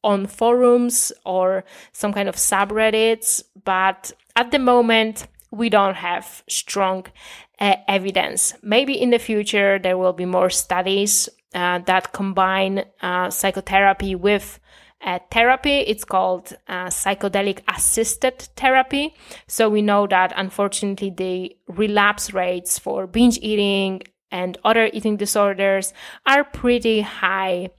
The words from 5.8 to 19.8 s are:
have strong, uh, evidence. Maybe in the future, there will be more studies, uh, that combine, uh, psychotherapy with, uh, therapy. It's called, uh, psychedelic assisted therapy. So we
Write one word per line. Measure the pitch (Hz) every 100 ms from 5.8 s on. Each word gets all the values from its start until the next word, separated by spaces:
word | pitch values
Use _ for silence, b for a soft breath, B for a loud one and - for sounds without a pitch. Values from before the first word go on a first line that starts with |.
| 196 185
have | 180 175 - - _
strong, | - - 202 190 190 185 B B B B _
uh, | 202 190 -
evidence. | 196 190 185 - - - -
Maybe | 208 220 277 277
in | 247
the | 233
future, | - 214 208 208 196 196
there | 185 185
will | 185
be | 175 180
more | 180 185
studies, | - - 180 185 196 208 - - _ _
uh, | 180 175 180 185
that | 185 180
combine, | - 196 190 185 190 190 196 - _
uh, | 185 180 180
psychotherapy | - 196 185 - 196 196 190 196
with, | 185 190 208 - - b b b b
uh, | - 185 _
therapy. | 233 233 262 285 277
It's | - 208
called, | - 190 185 185 - 196 -
uh, | 185 185
psychedelic | - 196 196 202 196 196 190 -
assisted | - - - 226 - 262 254 - -
therapy. | 262 262 262 277 302 B B B B
So | - 220
we | 214